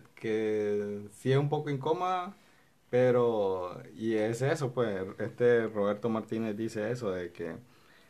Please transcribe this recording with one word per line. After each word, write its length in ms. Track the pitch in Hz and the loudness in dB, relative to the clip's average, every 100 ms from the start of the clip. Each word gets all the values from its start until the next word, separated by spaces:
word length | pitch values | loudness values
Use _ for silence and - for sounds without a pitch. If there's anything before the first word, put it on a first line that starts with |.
| - | -8
que 960 | - 113 110 107 107 104 104 104 104 104 | -8 -2 0 0 0 0 0 -2 -6 -10
sí 200 | - 127 | -4 2
es 80 | 135 | 2
un 100 | 147 | 2
poco 220 | 151 147 | 0 -2
incómoda, 640 | 139 151 175 180 185 180 - - _ _ _ _ | -2 0 0 0 -2 -4 -12 -20 _ _ _ _
pero, 920 | 123 127 123 120 110 98 92 90 - 87 - | 4 6 6 4 4 2 0 -4 -10 -14 -6
y 180 | 110 110 | 0 2
es 260 | 107 117 | 0 0
eso, 300 | 139 156 131 | 0 0 -2
pues, 280 | 131 113 95 95 - | 0 0 -2 -6 -6
este 480 | 107 - 123 117 110 | -6 2 4 4 2
Roberto 420 | 104 101 104 117 | 0 0 0 -2
Martínez 460 | 110 104 110 113 104 | -2 -4 -4 -4 -4
dice 340 | 113 107 107 | -4 -4 -4
eso, 200 | 127 107 | -2 -4
de 200 | 92 87 | -4 -6
que 240 | - 85 82 - _ _ - | -8 -8 -8 -14 _ _ -20